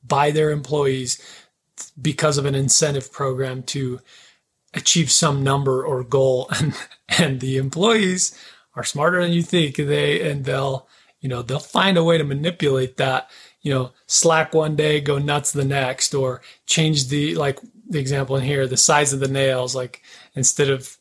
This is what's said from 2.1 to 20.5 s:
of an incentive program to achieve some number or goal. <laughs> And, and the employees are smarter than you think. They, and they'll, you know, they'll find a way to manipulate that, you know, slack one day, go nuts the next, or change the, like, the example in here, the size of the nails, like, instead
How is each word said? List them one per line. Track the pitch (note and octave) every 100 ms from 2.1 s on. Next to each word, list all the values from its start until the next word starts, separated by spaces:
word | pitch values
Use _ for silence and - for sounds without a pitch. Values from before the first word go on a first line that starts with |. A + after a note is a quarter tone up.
| C#3 D#3 C#3+
of |
an | C#3
incentive | C#3 C3+ - D#3 C#3 -
program | - C#3 B2+ C3 B2+
to | B2+ C#3+ C3 B2+ _ - - _ _ _ _
achieve | - - F3 D3+
some | - D#3+ C#3
number | C#3 C#3 C#3 C3
or | C3+ C3
goal. | B2 C3+ C3+ B2+ -
<laughs> | -
And, | D3 - - - - -
and | D#3+ C3
the | C3 C3
employees | C3+ D#3 G3+ A3+ F#3+ F#3 - - - - _ -
are |
smarter | A2+ D3 D#3 F3+
than | F3
you | E3+
think. | E3+ F3+ D3+ C#3
They, | C#3+ D3 D3 D3 -
and | C#3+
they'll, | C3+ C#3 C#3 C3 - _ _ _
you | C#3
know, | B2
they'll | A#2+ C3+
find | - - F#3+ F3+
a |
way | E3 E3
to |
manipulate | C#3+ C#3 D#3+ F3 D3 C3 B2+ -
that, | C3+ C3 - - - _
you | D3+
know, | C3+ B2+ _ _
slack | - E3+ D#3+ D#3+
one | D#3+ D#3 D3+
day, | D3+ D3+
go | C#3+ C#3
nuts | C#3+ D3 C#3
the | C#3+
next, | C3+ C#3 C3 C3 -
or | C#3+ C3 B2 - - -
change | - D#3 D3+ C3
the, | C#3+ D3
like, | E3+ C#3 C3+ - _ -
the | D#3
example | C3 C#3 C3 C3+
in |
here, | B2+ C#3+ C3
the | B2+
size | - D3 D3
of | C3+
the | C3+
nails, | C3+ C3+ C3 B2+
like, | B2+ B2+ - - - -
instead | - B2+